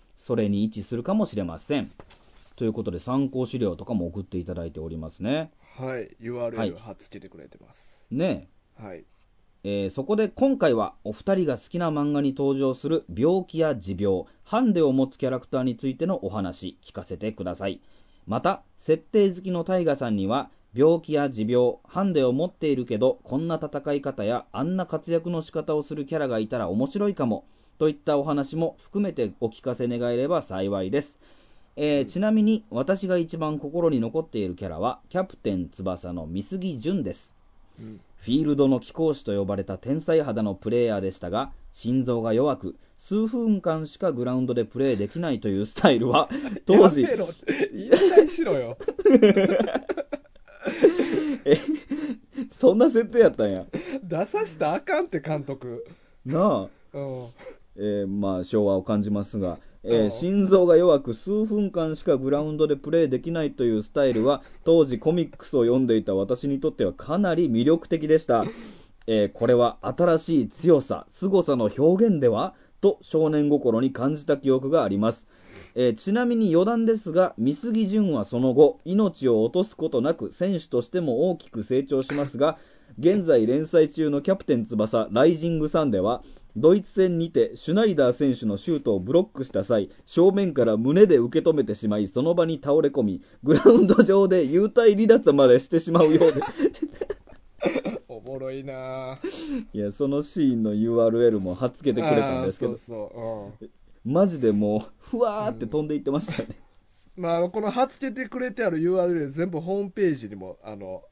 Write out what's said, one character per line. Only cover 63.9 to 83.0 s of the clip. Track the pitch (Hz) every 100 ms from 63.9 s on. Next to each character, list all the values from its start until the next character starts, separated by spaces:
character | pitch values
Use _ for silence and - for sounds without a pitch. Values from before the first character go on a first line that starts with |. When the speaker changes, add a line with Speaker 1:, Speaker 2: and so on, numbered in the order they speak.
Speaker 1:
タ | 147
イ | 139
ル | 117 123
は、 | 139 - -
当 | - 165
時 | 143 117
コ | 156
ミ | 175 160
ッ |
ク | - -
ス | 139
を |
読 | 117 127
ん | 127
で | 110
い |
た | 104
私 | 95 98 123 143
に | 139
と | 151
っ |
て | -
は | 98
か | - - 170
な | 196
り | 160 165
魅 | 113
力 | 131 165 -
的 | 165 151
で | 156
し | -
た。 | 117 113 - - - - - -
え | 110 101
ー、 |
こ | - 117
れ |
は | 120 120 -
新 | 107 135 175 160
し | - 160
い | 110
強 | - 165 151
さ、 | - 85 -
凄 | - 196 190
さ | 170 131
の | 107
表 | 127 151 185 226
現 | 170
で | 123
は？ | 107 180 - _ _
と | 196 -
少 | - 156 156
年 | 151 147
心 | 147 131 110
に | 131
感 | 135 131 151
じ | 147
た | 139
記 | 135
憶 | 131 135
が | 160
あ | 107
り | 98
ま | 110
す。 | - _ _ - - -
え | - 127
ー、 |
ち | 113 -
な | 220 247
み | 233
に | 214
余 | 165 196
談 | 233
で | 226 220
す | 175
が、 | 160 185 -
美 | 240
杉 | 285 233 220 202
淳 | 214 196
は | 139
そ | - 120
の | 131
後、 | 127 147 -
命 | 160 196 208 - 131
を | 110
落 | 113
と | 175
す | 202 -
こ | 156
と | 131
な | 135
く | 170 104
選 | - 180 180
手 | -
と | 120
し | 120
て | 180
も | 160 117 180
大 | 170
き | -
く | 117
成 | 104 131
長 | 139 139
し | 135
ま | 143 135
す | 117
が、 | 147 156 - _ _
現 | -